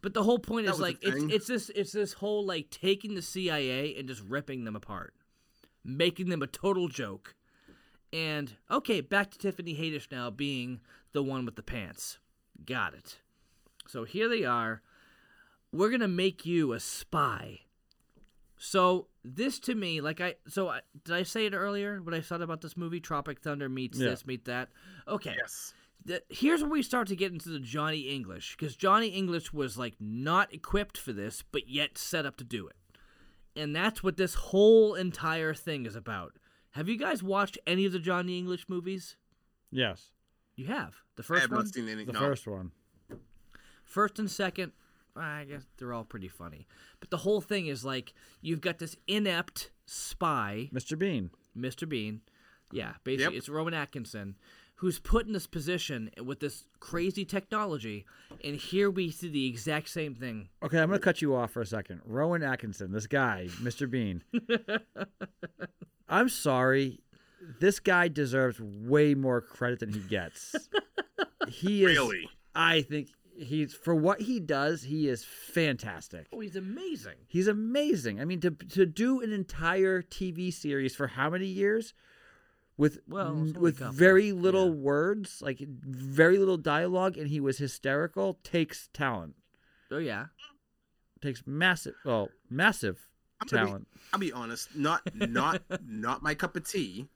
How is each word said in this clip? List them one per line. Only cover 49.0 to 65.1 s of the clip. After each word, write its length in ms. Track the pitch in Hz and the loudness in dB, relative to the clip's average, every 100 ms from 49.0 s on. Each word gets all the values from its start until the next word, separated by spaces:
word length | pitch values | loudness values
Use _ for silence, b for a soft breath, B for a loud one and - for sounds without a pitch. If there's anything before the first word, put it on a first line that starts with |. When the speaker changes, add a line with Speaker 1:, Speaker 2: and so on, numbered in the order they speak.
| - | -2
Speaker 1:
inept 640 | 208 202 170 175 - - _ - | 0 2 0 -4 -8 -12 _ -14
spy. 840 | - - - 170 139 101 104 135 | -10 -10 -2 0 2 0 -4 -4
Speaker 3:
Mister 240 | 131 - 156 | -6 -6 -2
Bean. 360 | 196 143 90 _ _ - | 0 0 -4 _ _ -8
Speaker 1:
Mister 300 | 127 - 165 | -8 -6 -6
Bean. 360 | 135 107 107 _ b b b b | -4 -4 -8 _ b b b b
Yeah, 220 | - 71 - | -8 -8 -8
basically, 300 | - 131 147 - | -4 0 0 0
Speaker 2:
Yep. 40 | |
Speaker 1:
it's 100 | 135 | -6
Rowan 240 | 151 160 | -4 -2
Atkinson, 640 | 165 143 143 110 107 101 98 b b b b | -4 -6 -8 -10 -8 -10 -12 b b b b
who's 240 | 185 160 | -2 -2
put 260 | - 226 220 | 2 2 2
in 80 | |
this 140 | 202 - | -6 -6
position 640 | 170 143 180 - 131 110 - | -6 -4 -4 -4 -6 -8 -10
with 160 | 123 143 | -8 -6
this 260 | 147 - - _ | -6 -8 -20 _
crazy 460 | - 165 180 190 180 | -8 -2 -2 -2 -4
technology, 800 | 196 190 214 208 151 110 104 - B B B | -4 -2 -2 -2 -2 -6 -8 -12 B B B
and 120 | - 143 | -8 -8
here 340 | - 185 202 | -2 2 2
we 180 | 190 175 | 2 -2
see 180 | 160 175 | -4 -4
the 200 | 147 131 | -2 -2
exact 420 | 120 156 151 156 | -2 -2 -2 -2
same 240 | 170 151 120 | -6 -6 -6
thing. 340 | 127 110 95 _ | -8 -8 -10 _
Speaker 3:
Okay, 180 | 156 165 | 0 4
I'm 100 | 160 | 6
gonna 100 | 196 | 6
cut 220 | 190 170 | 4 2
you 120 | 151 131 | 2 2
off 160 | 113 | 2
for 100 | - | -2
a 40 | 107 | -4
second. 360 | 107 98 87 90 | -4 -6 -12 -6
Rowan 380 | 117 156 175 | 0 2 2
Atkinson, 480 | 143 127 113 98 98 | 0 -2 -4 -6 -4
this 160 | 104 104 | -4 0
guy, 420 | 143 127 98 90 87 | 2 2 0 -6 -4
Mister 280 | 120 117 135 | -6 -2 -2
Bean. 360 | 127 107 90 - | 0 0 -4 -2
Speaker 1:
<laughs> 1800 | 240 233 233 226 220 - - 202 | -4 0 -2 0 -6 -6 -10 -12